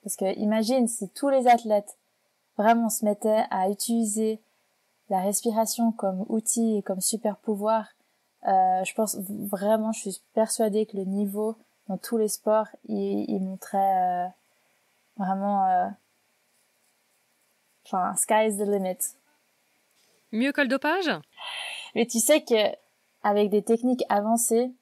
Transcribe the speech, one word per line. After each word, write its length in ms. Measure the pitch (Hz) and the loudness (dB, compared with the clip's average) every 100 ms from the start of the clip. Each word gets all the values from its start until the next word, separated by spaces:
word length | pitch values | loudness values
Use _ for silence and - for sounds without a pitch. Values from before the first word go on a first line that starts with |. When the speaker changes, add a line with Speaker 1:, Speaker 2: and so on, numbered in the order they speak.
Speaker 1:
Parce 120 | 196 - | -10 -4
que 220 | 190 190 | -4 -2
imagine 500 | 208 220 220 262 233 | 0 0 2 2 0
si 220 | - 190 | -2 -8
tous 180 | - 277 | -4 0
les 200 | 269 247 | 4 6
athlètes 500 | 240 233 208 202 - _ _ _ _ _ - | 4 4 0 0 -20 _ _ _ _ _ 0
vraiment 320 | 214 233 233 | 4 4 2
se 140 | - | 0
mettaient 400 | 208 208 214 214 - | 0 0 2 2 0
à 200 | 196 185 | 0 -2
utiliser 720 | 208 - 233 226 208 220 220 _ _ _ _ _ _ _ | -2 0 0 0 0 -2 -2 _ _ _ _ _ _ _
la 100 | 190 | -2
respiration 720 | 190 202 233 220 220 - 233 | 0 0 -2 0 -2 2 0
comme 320 | 226 196 185 196 | 2 -2 -2 -2
outil 480 | 220 - - 226 214 | -2 0 0 2 0
et 40 | |
comme 180 | - 190 | -2 -4
super 340 | - 220 220 202 | -2 -2 -4 -4
pouvoir, 520 | - 208 208 220 214 _ _ _ _ _ - | -6 -2 0 0 -2 _ _ _ _ _ 0
euh, 360 | 190 185 185 190 | 4 4 2 -2
je 80 | |
pense 220 | - 208 - | -2 -2 -4
v-, 320 | 190 214 202 | -8 -8 -6
vraiment, 440 | 202 202 220 220 | -2 0 2 0
je 80 | 220 | -4
suis 220 | 202 185 _ | -8 -10 _
persuadée 520 | - 220 - 220 208 214 | -2 0 0 0 0 -2
que 100 | 196 | -4
le 80 | |
niveau 520 | 190 196 202 202 214 220 _ _ - | -4 -2 -2 -2 -4 -6 _ _ -10
dans 80 | 190 | -8
tous 180 | - 233 | -4 -2
les 140 | 214 | -2
sports, 380 | - - 214 214 - - | -2 0 2 0 -10 -8
il, 420 | 208 196 202 208 | -4 -2 -2 -2
il 120 | 202 | -4
monterait, 840 | 185 190 - 196 196 190 180 180 180 | -4 -8 -4 0 2 2 2 0 -4
euh, 20 | - _ _ _ _ _ _ _ - | -8 _ _ _ _ _ _ _ -6
vraiment, 480 | 190 190 202 202 190 | -4 -2 0 2 2
euh, 220 | 180 190 202 _ _ _ _ _ _ _ _ _ _ _ _ _ _ _ _ _ _ - | 2 0 -6 _ _ _ _ _ _ _ _ _ _ _ _ _ _ _ _ _ _ -6
enfin, 280 | 190 185 185 | -4 -2 -2
sky 320 | - 220 220 | 2 2 2
is 80 | 202 | 0
the 120 | 202 | 0
limit. 480 | 202 185 185 - - _ _ _ _ _ _ _ _ _ _ _ | 0 -2 -4 -8 -10 _ _ _ _ _ _ _ _ _ _ _
Speaker 2:
Mieux 200 | 220 269 | -2 -2
que 100 | 277 | 0
le 60 | 269 | 0
dopage ? 420 | 262 294 359 339 175 - - - - - - - - | 0 0 0 -2 -4 -8 -16 -12 -10 -10 -12 -8 -2
Speaker 1:
Mais 100 | 233 | 0
tu 140 | 233 | 0
sais 220 | - 302 | 4 2
que 340 | 302 226 208 - _ _ _ _ | 4 2 2 -2 _ _ _ _
avec 260 | 214 202 208 | 0 2 2
des 140 | 208 | 2
techniques 420 | 196 233 247 254 - | 2 0 2 0 0
avancées 640 | 202 208 233 - 226 254 247 | 0 2 0 2 0 0 -6